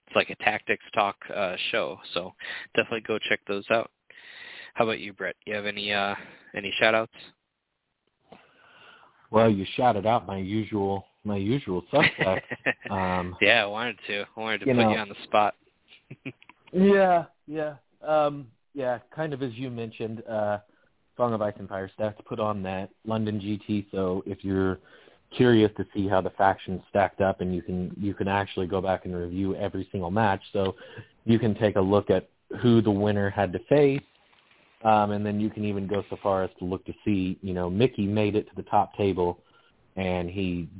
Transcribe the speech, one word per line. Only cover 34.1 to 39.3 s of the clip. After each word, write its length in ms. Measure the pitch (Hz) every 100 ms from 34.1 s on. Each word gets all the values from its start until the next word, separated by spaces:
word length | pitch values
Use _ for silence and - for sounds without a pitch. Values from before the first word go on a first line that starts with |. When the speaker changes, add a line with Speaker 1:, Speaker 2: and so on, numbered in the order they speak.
| _ _ _ _ _ _ _ 110
Speaker 2:
um, 260 | 107 104
and 140 | 104 104
then 160 | 104
you 80 | 107
can 160 | 107 104
even 220 | 98 95
go 180 | 101 -
so 80 | 92
far 200 | 104 95
as 60 | 92 -
to 60 | 90
look 200 | 92 -
to 80 | -
see, 340 | - 101 92 92
you 120 | 98
know, 160 | 90 87
Mickey 380 | 92 123 - 98
made 280 | 107 104 104
it 120 | -
to 60 | -
the 80 |
top 320 | - 104 95 -
table, 440 | 101 90 87